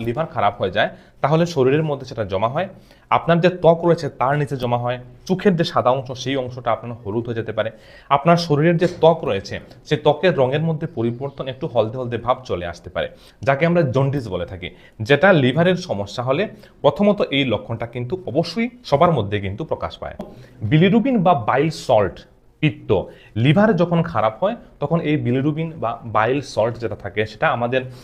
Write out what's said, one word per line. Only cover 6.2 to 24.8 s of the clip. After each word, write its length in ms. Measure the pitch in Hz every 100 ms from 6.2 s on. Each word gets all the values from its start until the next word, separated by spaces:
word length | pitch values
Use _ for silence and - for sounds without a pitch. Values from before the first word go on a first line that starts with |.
সেই 140 | 131 135
অংশটা 280 | 127 127 120 110
আপনার 220 | 120 113
হলুদ 220 | 101 113 117
হয়ে 100 | 113
যেতে 120 | 107 107
পারে, 120 | 107 - - - - 139
আপনার 220 | 165 170 170
শরীরের 300 | 143 160 165
যে 60 | 175 -
ত্বক 180 | 160 170 147
রয়েছে 260 | 98 - 107 - - -
সেই 100 | 151
ত্বকের 280 | 151 143 185 139
রঙের 220 | 127 147 160
মধ্যে 180 | 156 165 -
পরিবর্তন, 480 | 117 120 139 - 135
একটু 120 | 127 160
হলদে 240 | 120 110 127
হলদে 180 | 123 113 110
ভাব 100 | 127 -
চলে 160 | 92 85
আসতে 160 | 80 -
পারে, 140 | 82 76 - - _ 120
যাকে 160 | 139 165
আমরা 120 | 175 143 127
জন্ডিস 280 | 139 139 113
বলে 120 | 90 85
থাকি, 160 | 92 90 - - - 110
যেটা 200 | 143 190 170
লিভারের 360 | 127 139 175 180 -
সমস্যা 340 | 101 98 - 120
হলে 140 | 143 214 - - _
প্রথমত 360 | 143 147 208 202 - 139
এই 80 | 135
লক্ষণটা 340 | 104 - 113 120
কিন্তু 200 | 127 123 123 -
অবশ্যই 380 | 127 165 233 240 - -
সবার 280 | 180 175 156
মধ্যে 180 | 101 104
কিন্তু 180 | 98 101 160
প্রকাশ 220 | - 82 -
পায়। 140 | 73 - - - - - 104
বিলিরুবিন 460 | 151 190 226 262 240 175
বা 60 | 160 107
বাইল 200 | 123 160 - -
সল্ট, 300 | 113 95 - - _ _ _
পিত্ত, 280 | 156 - - 95 - - - 104
লিভার 260 | 123 156 214 175
যখন 200 | 170 170 165
খারাপ 220 | 110 107 -
হয় 140 | 190 226 - -